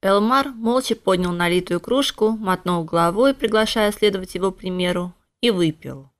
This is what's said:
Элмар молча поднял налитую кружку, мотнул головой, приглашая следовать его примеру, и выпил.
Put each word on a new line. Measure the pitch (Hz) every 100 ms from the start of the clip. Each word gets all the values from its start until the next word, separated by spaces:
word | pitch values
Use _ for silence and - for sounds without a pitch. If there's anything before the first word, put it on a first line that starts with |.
Элмар | 196 202 214 262 277
молча | 233 226 247 254 220
поднял | - 185 180
налитую | 175 175 175 175 175
кружку, | - 262 277 - 214
мотнул | 220 208 180 185 175
головой, | 160 170 170 196 269
приглашая | 277 285 214 214 233 208
следовать | 208 214 196 185
его | 180 190
примеру, | 185 185 180 180 175 180 - _ _
и | 240
выпил. | 190 165 156 135 135 135 _